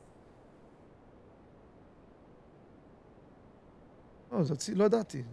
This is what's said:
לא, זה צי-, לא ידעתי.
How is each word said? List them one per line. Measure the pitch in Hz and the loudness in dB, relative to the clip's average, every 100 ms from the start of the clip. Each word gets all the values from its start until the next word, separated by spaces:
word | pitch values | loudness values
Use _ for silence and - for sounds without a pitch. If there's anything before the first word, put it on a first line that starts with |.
| - - - - - - - - - - - - - - - - - - - - - - - - - - - - - - - - - - - - - - - - - - - | -20 -20 -20 -20 -20 -20 -20 -20 -20 -20 -20 -20 -20 -20 -20 -20 -20 -20 -20 -20 -20 -20 -20 -20 -20 -20 -20 -20 -20 -20 -20 -20 -20 -20 -20 -20 -20 -20 -20 -20 -20 -20 -6
לא, | 226 | -2
זה | 139 147 | 0 -2
צי-, | - | -2
לא | 185 | 2
ידעתי. | 208 226 202 139 117 | 4 4 0 -8 -10